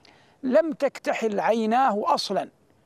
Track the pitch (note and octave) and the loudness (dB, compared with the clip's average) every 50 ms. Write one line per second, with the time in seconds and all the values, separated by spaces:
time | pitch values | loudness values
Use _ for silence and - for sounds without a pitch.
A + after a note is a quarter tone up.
0 | _ - - _ _ _ _ _ - C4 B3 D4+ D#4+ D#4+ C4 - - C4 - - | _ -20 -20 _ _ _ _ _ -4 2 2 2 2 2 -2 -2 -2 -4 -4 -4
1 | - - C4+ - A3 A3+ G3+ G3 D#3+ F3 A3+ A#3 A3 G#3+ A3 B3 C4+ B3+ G3+ G#3 | -6 -4 -4 -2 -2 -4 -2 -2 0 0 0 0 0 0 2 2 2 2 2 0
2 | - E4+ D#4 A#3 - - G3+ F#3 D3 - _ _ _ _ _ _ _ | 0 0 0 0 0 -2 -4 -4 -4 -6 _ _ _ _ _ _ _